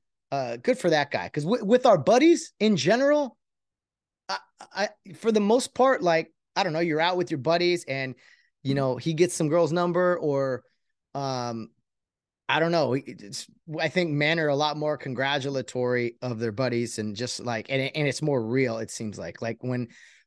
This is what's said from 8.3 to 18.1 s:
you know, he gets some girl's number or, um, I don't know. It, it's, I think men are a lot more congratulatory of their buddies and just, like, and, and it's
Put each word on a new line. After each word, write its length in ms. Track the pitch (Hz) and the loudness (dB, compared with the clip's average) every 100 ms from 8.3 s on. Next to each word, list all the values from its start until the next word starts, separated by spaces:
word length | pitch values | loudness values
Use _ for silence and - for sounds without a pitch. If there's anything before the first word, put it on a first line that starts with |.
| _ _ _ | _ _ _
you 120 | 131 | -2
know, 220 | 139 135 123 | 0 0 -2
he 180 | 165 | -4
gets 200 | 156 175 | 2 2
some 140 | - 156 | 2 0
girl's 240 | 170 160 | 2 2
number 460 | 175 175 175 180 175 | 2 0 2 2 2
or, 460 | 151 139 135 123 - _ _ _ _ | 0 -2 -2 -4 -10 _ _ _ _
um, 560 | 139 139 127 120 113 110 _ _ _ _ _ _ _ - | -6 -4 -4 -4 -6 -10 _ _ _ _ _ _ _ -2
I 100 | 143 | 2
don't 140 | 165 | 2
know. 220 | 170 127 | 2 2
It, 100 | 135 135 | 0 -4
it's, 400 | 95 101 - - _ - 156 | -14 -14 -14 -14 _ -12 -4
I 100 | 160 | -2
think 220 | 185 175 | 0 0
men 300 | 147 147 165 | 0 2 2
are 80 | 151 | 0
a 80 | 143 | 2
lot 200 | 151 147 | 0 0
more 200 | 151 147 | -4 -4
congratulatory 1200 | 139 123 135 143 135 135 123 127 123 123 120 - | -6 -4 -2 -2 -2 -4 -6 -4 0 0 -2 -4
of 180 | 127 113 | -6 -4
their 140 | 117 | -4
buddies 460 | 101 131 120 117 - | -2 -2 0 -2 -4
and 160 | 107 | -6
just, 260 | 98 120 - | -6 -8 -6
like, 260 | 113 113 - | -6 -6 -2
and, 120 | 135 131 | -2 -2
and 140 | 156 | -2
it's 140 | 147 | -2